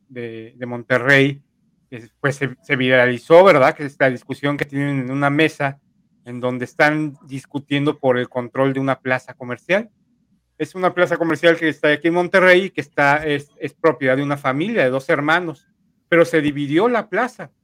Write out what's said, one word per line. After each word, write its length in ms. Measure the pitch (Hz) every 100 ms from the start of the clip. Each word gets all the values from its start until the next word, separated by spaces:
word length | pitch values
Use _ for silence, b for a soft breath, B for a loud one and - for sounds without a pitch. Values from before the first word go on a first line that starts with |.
| _
de, 440 | 123 117 113 113 123
de 80 | 123
Monterrey, 760 | 120 117 123 123 139 139 139 _ _ _ _ _
que, 200 | 120 117 _
pues, 160 | 143 139
se, 200 | 135 127
se 140 | - 139
viralizó, 680 | 127 131 123 123 - 165
¿verdad? 300 | 190 147 131 156
Que 100 | 147
es 100 | -
la 100 | 135
discusión 480 | 123 - 131 143 147
que 80 | 143
tienen 340 | 139 143 139
en 120 | 127
una 180 | 135 143
mesa 500 | 147 156 - 139 139 _ _ _ _ -
en 160 | 123
donde 240 | 123 127 123
están 520 | - 151 156 151 139 143
discutiendo 720 | 135 - 143 143 143 143 143
por 180 | 135 123
el 100 | 123
control 460 | 127 120 - 135
de 80 | 135
una 180 | 135 131
plaza 340 | 131 127 -
comercial. 560 | 123 123 120 - 185 233 _ _ _ _ _ _ -
Es 180 | 156 185
una 180 | 185
plaza 220 | 180 180 170
comercial 380 | 165 151 170 165
que 140 | 160
está 200 | 143 151
aquí 200 | 147 165
en 60 | 175
Monterrey 500 | 175 190 185 180 196
y 40 |
que 100 | -
está, 440 | 143 - 143 147 156
es, 240 | 143 143 _
es 140 | 147
propiedad 440 | - 160 - 131 135
de 60 |
una 120 | 143 143
familia, 480 | 139 131 190 226
de 60 | 131
dos 180 | 131 135
hermanos, 580 | 151 147 170 175 139 _ _ _ _ _
pero 160 | 170 165
se 160 | 160
dividió 480 | 147 139 143 151 233
la 180 | 233 -
plaza, 440 | 185 247 - 160 _